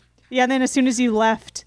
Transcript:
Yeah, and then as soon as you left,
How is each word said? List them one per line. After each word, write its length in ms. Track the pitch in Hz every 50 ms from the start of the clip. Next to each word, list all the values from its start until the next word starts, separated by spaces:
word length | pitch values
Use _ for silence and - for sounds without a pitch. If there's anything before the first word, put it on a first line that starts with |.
| _ _ _ _ _ -
Yeah, 140 | 254 254 254
and 80 | 247 269
then 100 | 262 262
as 80 | 254
soon 160 | - 277 254
as 120 | 262 233 226
you 120 | 247 240 214
left, 520 | 214 220 220 226 220 - - - - -